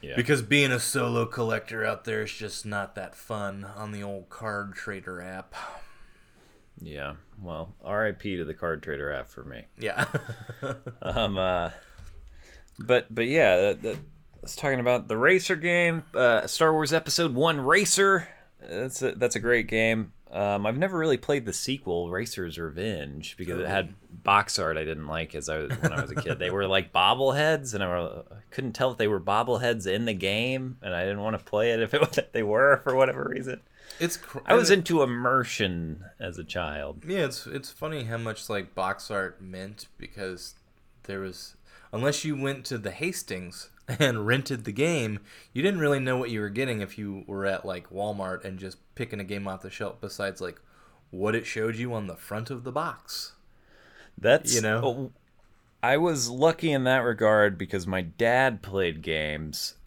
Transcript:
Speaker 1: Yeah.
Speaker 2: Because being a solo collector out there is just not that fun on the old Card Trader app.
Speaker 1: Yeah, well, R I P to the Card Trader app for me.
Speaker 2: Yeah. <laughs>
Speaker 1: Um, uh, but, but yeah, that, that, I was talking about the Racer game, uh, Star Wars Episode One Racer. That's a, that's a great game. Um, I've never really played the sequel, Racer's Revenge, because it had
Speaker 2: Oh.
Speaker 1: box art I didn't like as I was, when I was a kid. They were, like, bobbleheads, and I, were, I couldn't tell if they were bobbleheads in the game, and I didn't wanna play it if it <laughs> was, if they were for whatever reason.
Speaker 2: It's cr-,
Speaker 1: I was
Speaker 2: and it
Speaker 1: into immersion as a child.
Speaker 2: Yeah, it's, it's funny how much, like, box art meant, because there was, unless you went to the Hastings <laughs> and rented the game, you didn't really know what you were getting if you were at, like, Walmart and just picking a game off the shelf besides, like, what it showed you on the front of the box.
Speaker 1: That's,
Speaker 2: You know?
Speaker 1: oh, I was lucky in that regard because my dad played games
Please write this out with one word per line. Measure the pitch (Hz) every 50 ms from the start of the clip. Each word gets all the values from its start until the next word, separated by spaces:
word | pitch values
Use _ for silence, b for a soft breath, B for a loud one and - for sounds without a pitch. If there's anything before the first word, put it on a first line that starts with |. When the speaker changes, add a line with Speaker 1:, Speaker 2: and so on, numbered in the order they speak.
| - 73
Speaker 1:
Yeah. | 127
Speaker 2:
Because | 120 120 123 147 135 117
being | 98 143 143 143 135 127
a | 120
solo | 113 - - 139 123 120 120 117 117
collector | 117 - 123 117 113 113 110 - - 113 110 107
out | 110 107 104 -
there | 117 110 107 107
is | 104 -
just | - 110 104 - - -
not | 107 104 101 98 95 -
that | 101 92 - -
fun | - - - 110 107 104 101 98 101 98
on | 95 - 104 107 104 104
the | 104 101
old | 101 101 98 87 _
Card | - - 117 110 104 101 101 98 95
Trader | - - - 101 95 - - 92 87
app. | 87 92 92 92 - - - B B B B B B B B B B B B B B B B B B B B B B B B -
Speaker 1:
Yeah, | 87 82 73 71 69 71 73 78 - - - 107 98
well, | 87 82 80 82 92 - - -
R | 80 101 104 110
I | 107 98
P | - - 104 95
to | 87 82
the | 73 78
Card | - - 85 80 76 73
Trader | - 73 69 71 71 71
app | 67 64 -
for | - - 64
me. | 69 65 58 - - _ -
Speaker 2:
Yeah. | 117 104 - - - -
<laughs> | - 117 - - 113 - - - 120 - - 135 135 - - 131 117 - -
Speaker 1:
Um, | - 87 113 110 101 98 95
uh, | 92 92 92 90 85 85 - B B B B B B B B B - b b b b b b b b b b -
but, | 110 117 123 123 - - 110
but | 113 117
yeah, | 120 139 165 147 104 92
that, | 90 95 101 95 - -
that, | 113 101
I | - - - - - - - - - -
was | - -
talking | - - 143 135 127
about | 120 123 123 120 113 107
the | 110
Racer | 110 123 156 185 185 175 - 190
game, | 160 156 175 175 175 175 170 165 165 156 - -
uh, | - 127 120 117 110 -
Star | - - - 160 160 160
Wars | 156 156 131 151
Episode | 160 160 151 - - 170 160 127
One | 123 147 170 160 143
Racer. | 127 131 160 196 208 - - 190 196 196 190 180 165 B B B B B B _
That's | - - 82 95 120 131 127 - 131
a, | 127 -
that's | - 120 120 -
a | 113
great | 113 117 120 117 113 113
game. | 113 110 113 113 113 110 107 85 - - - -
Um, | - 90 101 101 101 101 101
I've | 107 117
never | 135 175 196 190 170
really | 160 160 139
played | 120 - - 147 143 120
the | 107 90
sequel, | - - - 135 143 - 92 87 85 87 85
Racer's | 90 92 117 117 - - 92 85 76 85
Revenge, | 85 80 71 85 98 110 104 80 71 71 71 73 76 - - -
because | 90 87 87 87
it | 90
had | 80 98 98 92 78 -
Speaker 2:
Oh. | - _ - - - -
Speaker 1:
box | - 98 101 104 - - -
art | 92 80 80
I | 78 78
didn't | 78 80 76 78
like | 73 78 82 82 - -
as | 78 69 80
I | 78 78
was, | 76 69 127 113
when | - 156 -
I | 139 -
was | 69
a | -
kid. | 151 - - 127 -
They | 90 90
were, | 90 98 101
like, | 95 95 95 90 - -
bobbleheads, | 87 90 98 117 127 135 135 127 143 151 156 160 151 139 127 113
and | 101 101
I, | 90
were, | 87 87 85 - - - - -
I | - 104 - _
couldn't | - - 135 123 110
tell | - 127 131
if | 120 -
they | 113 104
were | 107 95
bobbleheads | 85 98 98 110 120 127 123 104 127 120 117 113 90
in | 95 92 107 117
the | 117 107
game, | 92 85 95 101 107 117 127 131 131 131 131 127 - -
and | 101 90
I | 85 90
didn't | 98 101 101
wanna | 101 110 110 95
play | - - - 104 110 120
it | 117 113
if | 113 107 -
it | 151
<laughs> | 151
was, | - - -
if | - - -
they | 120 110
were | 104 104 113 135 143 139 - -
for | 139 127
whatever | 131 135 131 127 131 131 - -
reason. | 143 127 131 127 - - _ B B B B B B
Speaker 2:
It's | 165 170 -
cr-, | - - - - 135 -
Speaker 1:
I | - -
was | 240 226 180
Speaker 2:
and | 196 196
it | 170 -
Speaker 1:
into | 170 160 139
immersion | 127 123 120 123 127 131 131 120 113 - - 107 95 87 85 82 80 78 80 95 98 - _
as | - 90 87 90
a | 82
child. | - - 90 87 78 76 76 71 73 76 80 -
Speaker 2:
Yeah, | 156 190 196 160
it's, | 135 127 - -
it's | - - 139 127 -
funny | - - 156 156 156 147 120
how | 113 117 117
much, | 113 113 107 - - -
like, | 110 101 95 87 -
box | - 92 92 101 - - - 107
art | 101 95 90 80 -
meant, | 95 92 92 92 95 98 107 104 - - -
because | - 107 - - 104 98 95 90 87 - - - _ _ _ _ _ _ _ _ _ -
there | - 98 98
was, | 98 95 90 - - - - _ - b b b b b b
unless | 107 123 143 147 - -
you | 156 147
went | 135 135 139 135 131 120
to | - 135 117
the | 101 101
Hastings | 90 - 151 180 180 - - - 98 90 90 87 - - - - - _ _
<laughs> | - 120 -
and | 151 135 120 110 104
rented | 107 123 135 135 - 139 117 107
the | - 101
game, | 110 143 170 175 151 120 107 104 101 B B B B B B B
you | 123 143
didn't | 196 202 175
really | 156 143 143 139
know | 131 127 127 127
what | 127 120
you | 117 107
were | 104 104
getting | 101 117 135 131 120 107
if | 101 95 - -
you | 104 101 98 98 - -
were | 98 98 98
at, | 98 95 90 -
like, | 98 92 90 85 -
Walmart | 95 95 104 107 104 101 95 92 92 90 -
and | 98 95 92
just | 95 92 - - _ _ _
picking | - 123 113 - 101
a | 98
game | 92 101 101 101
off | 98 95 92 -
the | 95
shelf | - - 107 98 - -
besides, | - 101 - - 101 98 92 -
like, | 92 87 87 - _ b b b b b b b b _
what | - 92 98 107 110
it | 117 113
showed | - - 113 110 113 113
you | 110 120 123 120
on | 110 104 95
the | 82
front | - - - 101 107 113 -
of | 139 120 120
the | 131 123
box. | 147 165 165 - - _ - - - - - - _ _ b b b b b b b b b b b b b b -
Speaker 1:
That's, | 95 113 127 156 - - 123
Speaker 2:
You | 117 107
know? | 107 107 113 120
Speaker 1:
oh, | 120 123 135 135 131 - _ _ _ _ _ _ _ _ _ _ _ _ _ -
I | 120 135 147
was | 165 180 160 139 117 117
lucky | 123 127 143 165 160 - - 165 147
in | 135 127
that | 127 131 135 117
regard | 120 113 101 110 107 107 107 104 104 95 82
because | 98 90 - 98 87
my | 92 95 92
dad | 90 82 82 _ 117 117 120 127 135 135 117 98 -
played | 101 95 98 95 87 78 78 78
games | 82 80 78 78 76 76 76 80 78 76 - - - - - -